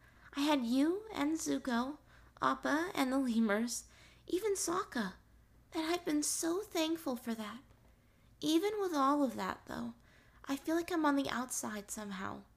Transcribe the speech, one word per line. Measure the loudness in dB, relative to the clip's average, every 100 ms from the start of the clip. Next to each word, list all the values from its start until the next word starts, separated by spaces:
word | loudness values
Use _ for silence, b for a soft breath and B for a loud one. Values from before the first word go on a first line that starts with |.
| B B B 0
I |
had | 2 4 4
you | 4 4 2 -2
and | -2 0 0
Zuko, | 0 -2 0 0 0 -6 b b b b
Appa | 0 0 0 0 0
and | 0 0
the | 2
lemurs, | 2 2 4 2 0 -4 -10 B B B B
even | -2 0 0
Sokka, | 0 -2 -2 -2 -4 -6 -18 -20 -20 -20 -10
and | -4 0
I've | 0
been | 0 0
so | 0 -2 0 -2
thankful | -2 0 0 0 -2 -4
for | -4
that. | -6 -6 -12 -16 -20 -20 b b b b b
Even | 2 4 4 0
with | 0
all | 2 4 4
of | 2 0
that, | -4 -6 -6
though, | -6 -6 -10 B B B B -6
I | -4
feel | 0 0
like | 0
I'm | 2 4
on | 4
the | 2
outside | -2 -4 -6 -6 -8 -10
somehow. | -10 -8 -8 -8 -10 -14